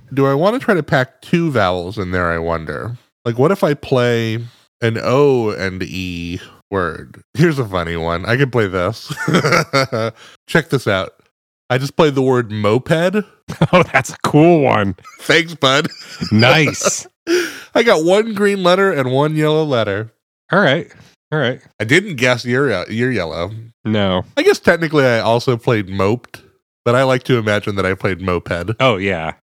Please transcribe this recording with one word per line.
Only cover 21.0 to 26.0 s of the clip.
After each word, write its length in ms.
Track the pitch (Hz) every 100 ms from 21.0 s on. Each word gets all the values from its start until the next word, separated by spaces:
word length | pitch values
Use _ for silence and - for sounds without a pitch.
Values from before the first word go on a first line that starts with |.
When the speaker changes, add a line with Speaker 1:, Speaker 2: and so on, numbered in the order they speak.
| - _ -
Speaker 2:
All 80 | 151
right. 200 | 123 131 _ -
Speaker 1:
I 40 |
didn't 340 | 110 151 214 135
guess 280 | 127 123 120
you're, 260 | 123 139
uh, 140 | 95 85
you're 220 | 110 123
yellow. 380 | 113 82 80 90 110 117 _
Speaker 2:
No. 380 | - 107 98 92 - -
Speaker 1:
I 60 |
guess 160 | 381 381
technically 440 | - 170 160 151
I 180 | 131 117
also 360 | 104 117 - 117
played 320 | - 110 92
moped, 540 | 98